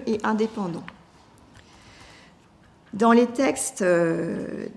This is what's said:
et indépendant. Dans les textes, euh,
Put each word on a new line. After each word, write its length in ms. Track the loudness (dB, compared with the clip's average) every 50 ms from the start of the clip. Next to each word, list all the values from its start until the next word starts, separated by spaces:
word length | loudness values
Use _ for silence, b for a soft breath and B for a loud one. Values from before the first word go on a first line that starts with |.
| -2
et 140 | -4 -4 -2 -2
indépendant. 600 | -2 0 0 -2 -2 -4 -6 -6 -6 -8 -8 -12 -14 -18 -20 -20 _ _ -20 _ _ -20 -20 -20 B B B B B B B B B B B B B B B B B B B _ _ _ _ _ _ _ _ _ _ -2
Dans 200 | 2 4 6 6
les 120 | 6 6
textes, 560 | 4 2 0 0 0 0 -2 -4 -6 -4 -2
euh, 840 | 2 2 4 4 2 2 0 -2 -4 -4 -6 -6 -8 -8 -10 -10 -10 -12 -12